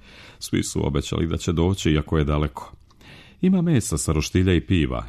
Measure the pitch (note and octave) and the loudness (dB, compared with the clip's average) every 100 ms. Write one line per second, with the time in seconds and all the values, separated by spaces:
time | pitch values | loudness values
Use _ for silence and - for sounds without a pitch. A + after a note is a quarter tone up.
0 | - - - - - - - D#2+ D#2 C#2+ | -20 -20 -20 -18 -4 -4 -2 -2 -2 -2
1 | D2 D#2+ E2 E2 - D#2+ E2+ G2 - D2+ | -2 -2 -2 -2 -2 0 2 0 0 0
2 | D2+ D#2+ D2 D2+ D2+ - - - - _ | 0 -2 0 0 -2 -6 -16 -20 -20 _
3 | - - - - F3+ F#3+ E3+ C#3+ - D#2 | -20 -20 -20 -2 2 2 4 2 2 -2
4 | - D2+ D2+ F#2 F#2 F2 - F#2 C#2 A#1+ | 0 0 0 0 2 2 2 0 0 -2